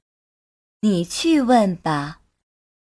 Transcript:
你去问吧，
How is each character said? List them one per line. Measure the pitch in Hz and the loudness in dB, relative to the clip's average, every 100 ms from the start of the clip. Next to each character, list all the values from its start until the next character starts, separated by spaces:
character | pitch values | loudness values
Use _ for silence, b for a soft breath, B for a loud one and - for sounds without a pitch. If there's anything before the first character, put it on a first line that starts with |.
| _ _ _ _ _ _ _ _ | _ _ _ _ _ _ _ _
你 | 214 180 | -2 0
去 | 170 - 339 311 | -2 -4 0 2
问 | 247 247 202 170 | 4 2 2 -2
吧， | 160 151 143 - _ _ _ _ _ _ | -4 -6 -6 -14 _ _ _ _ _ _